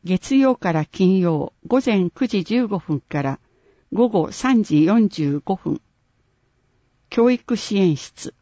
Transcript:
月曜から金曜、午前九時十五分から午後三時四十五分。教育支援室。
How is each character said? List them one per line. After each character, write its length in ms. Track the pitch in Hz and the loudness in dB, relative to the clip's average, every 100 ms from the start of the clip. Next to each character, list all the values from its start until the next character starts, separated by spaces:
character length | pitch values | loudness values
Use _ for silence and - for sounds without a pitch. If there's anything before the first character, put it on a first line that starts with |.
月 320 | 175 185 - 269 | -2 -4 0 2
曜 200 | 269 247 | 2 0
か 160 | 185 | -2
ら 140 | 165 156 | -2 -4
金 340 | - 185 190 | 0 2 2
曜、 340 | 175 156 - _ - | 0 -2 -6 _ -2
午 140 | 254 247 | -2 0
前 240 | 202 175 | 0 -2
九 180 | - 254 | -2 -2
時 160 | 202 | -2
十 240 | 165 233 233 | -2 -2 -2
五 120 | 196 | -6
分 220 | - 143 | -4 -8
か 200 | _ 147 | _ -6
ら 180 | 139 135 _ _ _ _ _ | -6 -8 _ _ _ _ _
午 180 | 190 240 | 0 0
後 220 | 208 156 | 0 -4
三 320 | - 262 240 | -4 0 2
時 220 | 208 151 160 | 2 2 4
四 240 | 226 208 | 4 2
十 320 | - 147 147 - | 0 -4 -4 -6
五 100 | 190 | -6
分。 260 | 175 - _ _ _ _ _ _ _ _ _ _ _ _ _ | -6 -8 _ _ _ _ _ _ _ _ _ _ _ _ _
教 220 | - 233 | 2 2
育 240 | 247 - 226 | 2 -4 -8
支 220 | - 202 | -2 0
援 180 | 185 147 | 2 0
室。 380 | - - - _ | -8 -16 -18 _